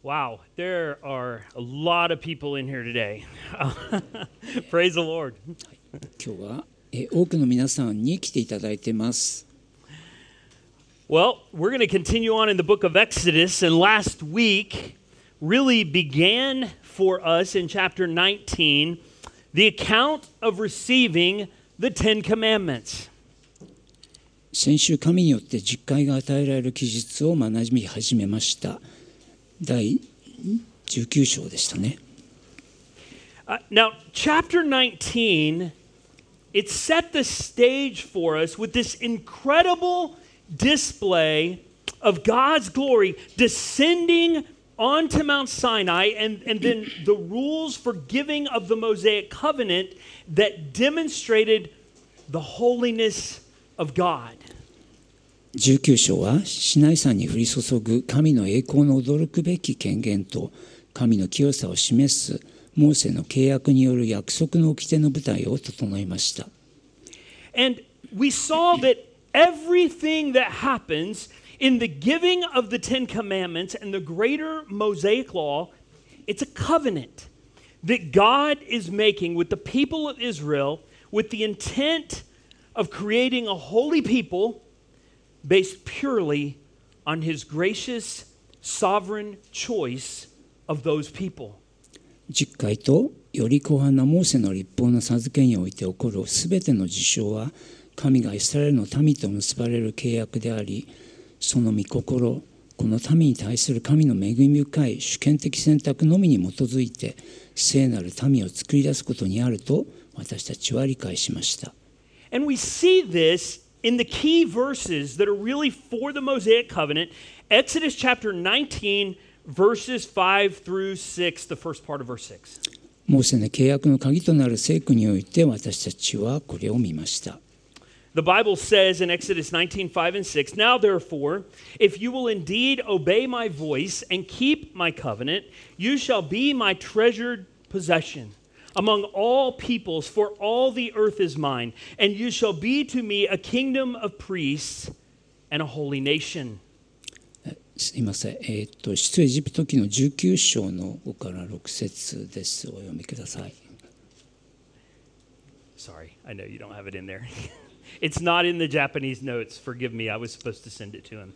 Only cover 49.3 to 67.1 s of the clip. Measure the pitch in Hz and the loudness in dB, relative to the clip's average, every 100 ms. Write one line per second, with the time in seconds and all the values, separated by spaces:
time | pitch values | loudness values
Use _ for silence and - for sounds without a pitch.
49.3 | - 302 285 214 180 - - - - - | -4 -2 -2 0 0 -2 -12 -20 -20 -2
50.3 | 160 208 170 147 151 262 320 311 - - | 2 2 0 -12 0 2 2 -4 -6 2
51.3 | 220 220 220 - _ _ _ _ _ - | 4 4 2 0 _ _ _ _ _ -8
52.3 | 160 147 - 240 247 240 226 220 - - | -8 -8 0 0 2 0 2 0 -2 -10
53.3 | - _ _ _ - 156 135 175 147 117 | -14 _ _ _ -6 -4 0 0 0 -8
54.3 | - - - - _ _ _ _ _ _ | -20 -20 -20 -20 _ _ _ _ _ _
55.3 | _ _ 87 135 139 - 123 - 90 92 | _ _ 0 4 4 6 4 4 2 2
56.3 | 147 190 - - 151 151 160 139 104 - | 2 0 -4 2 6 6 6 2 2 0
57.3 | 113 117 135 - 123 107 117 127 127 156 | -2 0 -2 -2 -2 2 0 2 2 4
58.3 | 127 98 110 131 147 143 135 123 147 160 | 4 2 0 2 4 4 4 2 0 0
59.3 | - 165 180 - - - 98 110 101 95 | -2 -2 -2 -4 -4 -4 -2 -2 -2 -4
60.3 | - - - - - _ - 117 107 95 | -8 -8 -12 -20 -20 _ -2 2 2 0
61.3 | - 139 135 90 90 - 113 139 - - | 0 0 0 -4 -2 2 4 4 2 -2
62.3 | - - - - - 147 143 - - - | -8 -10 -20 -6 4 4 4 0 -4 -2
63.3 | 131 135 135 139 131 131 123 113 101 - | 2 2 2 4 6 6 4 0 -2 -4
64.3 | - 160 170 160 - - 156 151 127 127 | -2 2 4 2 0 0 2 2 2 -2
65.3 | 101 - 135 - - 104 98 95 90 - | -2 -2 -4 -6 -8 -6 -4 -6 -2 -4
66.3 | - - _ _ _ _ _ - | -4 -12 _ _ _ _ _ -20